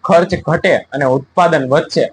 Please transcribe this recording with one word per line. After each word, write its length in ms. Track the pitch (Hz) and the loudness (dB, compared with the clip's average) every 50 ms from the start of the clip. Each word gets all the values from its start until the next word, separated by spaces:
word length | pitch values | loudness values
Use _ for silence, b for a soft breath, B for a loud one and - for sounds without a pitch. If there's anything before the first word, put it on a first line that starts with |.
| - | -4
ખર્ચ 300 | - - 170 175 180 190 | 2 2 2 2 2 -4
ઘટે 420 | - - - 156 160 - 190 151 | -6 -4 -4 -4 -2 0 0 -2
અને 280 | - - _ - 135 143 | -2 -2 _ -6 -4 -2
ઉત્પાદન 640 | 131 131 135 135 _ _ - 175 170 160 151 135 127 | 0 0 -2 -4 _ _ 0 4 4 4 2 2 0
વધશે. 360 | 135 156 165 - - - 131 - | 0 0 0 -2 -2 -4 -4 -4